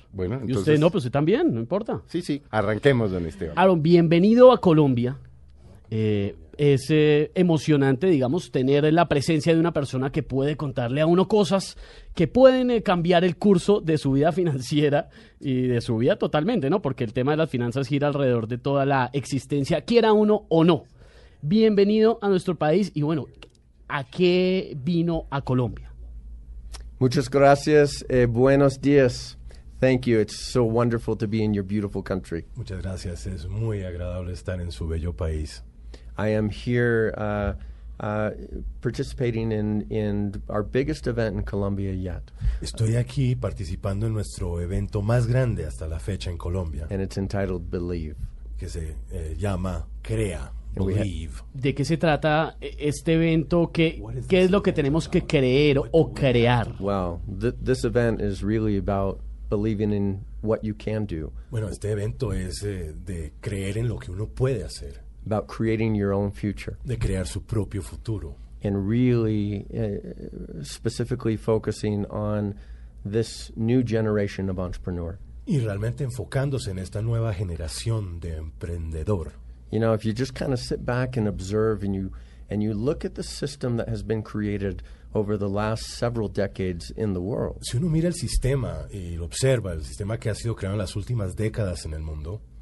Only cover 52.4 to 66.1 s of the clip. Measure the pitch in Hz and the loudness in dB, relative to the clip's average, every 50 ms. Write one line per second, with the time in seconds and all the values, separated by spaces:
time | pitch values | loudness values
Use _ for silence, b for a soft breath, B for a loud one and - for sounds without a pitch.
52.4 | 160 131 - - - 143 - - 147 151 147 - - 170 165 160 165 165 160 156 | 0 -2 -6 -10 -12 -10 -8 -4 -2 -2 -2 0 0 2 2 4 4 4 4 2
53.4 | - - 175 170 165 165 - 170 160 160 156 - 101 110 117 131 120 - - 180 | 2 2 2 2 2 2 2 2 2 2 0 -4 -8 -8 -8 -8 0 2 4 6
54.4 | 185 180 190 202 - 185 - 160 143 135 151 165 - - - 175 - - 160 143 | 6 6 4 4 2 2 0 2 2 2 2 0 0 0 0 0 2 2 2 4
55.4 | 131 127 127 139 151 147 135 135 156 117 - 165 143 123 - - 143 131 120 120 | 4 4 6 6 6 6 4 4 2 4 4 4 4 2 0 0 2 4 4 6
56.4 | 113 120 123 120 104 - - - 95 98 101 98 90 87 87 87 - 101 98 95 | 6 6 4 4 2 -2 -4 -4 -2 -2 0 0 0 -2 -4 -6 -8 -8 -6 -2
57.4 | 107 123 127 - - - 127 - - 117 101 120 120 117 110 - 104 101 98 87 | -2 -2 -2 -2 -2 -2 0 0 0 0 2 2 2 2 2 0 -2 -2 -2 -2
58.4 | 95 101 110 113 110 107 104 98 95 101 98 98 98 98 92 - - - - - | -2 0 0 2 2 2 0 0 0 0 0 0 0 -2 -2 -6 -10 -12 -12 -12
59.4 | - - 110 104 104 110 107 98 107 104 104 101 101 101 98 98 - - - - | -6 -4 -2 0 0 0 0 0 0 0 0 0 0 -2 -2 -4 -8 -12 -12 -6
60.4 | - 107 110 - 110 107 104 - - 107 110 110 104 95 87 80 73 - - - | -2 -2 0 0 -2 -4 -6 -6 -4 -4 -4 -2 -4 -4 -4 -6 -6 -8 -10 -14
61.4 | - - 123 113 110 92 - - - 101 107 101 101 110 120 - - 101 95 95 | -12 -8 -6 -4 -4 -4 -6 -6 -4 -4 -2 -2 -2 -4 -4 -4 -4 -2 -2 -4
62.4 | 92 90 87 - 101 104 98 92 82 78 78 85 90 90 92 85 78 78 - - | -4 -6 -6 -6 -6 -6 -6 -6 -8 -10 -10 -12 -10 -10 -8 -8 -8 -10 -12 -12
63.4 | - 113 101 98 95 98 98 110 120 120 98 87 - 90 90 98 110 - - - | -8 -6 -4 -4 -4 -4 -2 -2 -2 -2 -4 -6 -8 -8 -8 -8 -8 -8 -2 -2
64.4 | 131 131 135 101 85 - - - - 69 - - - - - - - 101 107 104 | 0 0 0 -2 -4 -8 -10 -12 -14 -14 -14 -16 -18 -18 -18 -14 -6 -4 -2 -2
65.4 | - - - - 113 110 113 107 113 110 107 104 101 101 | -2 -4 -4 -2 0 0 0 2 0 0 2 2 2 2